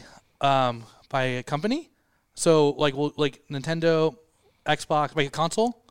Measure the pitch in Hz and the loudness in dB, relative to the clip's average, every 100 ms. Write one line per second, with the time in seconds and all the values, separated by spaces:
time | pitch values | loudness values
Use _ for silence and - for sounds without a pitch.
0 | - - _ - 139 135 127 120 110 - | -12 -20 _ -2 2 2 2 -2 -12 -20
1 | - 139 131 123 120 147 208 285 320 _ | -8 -4 -2 -4 -6 -4 -2 -4 -8 _
2 | _ _ _ - 175 160 143 143 147 135 | _ _ _ -2 4 4 4 2 -2 -2
3 | 147 147 147 - - 143 139 165 165 160 | -4 -2 -4 -4 -12 -8 -6 -2 2 2
4 | 160 156 _ _ _ _ - 151 - 151 | 2 -2 _ _ _ _ -2 -2 0 -2
5 | 147 160 143 - 165 - 233 - _ | 0 -2 -2 -2 -2 0 -2 -4 _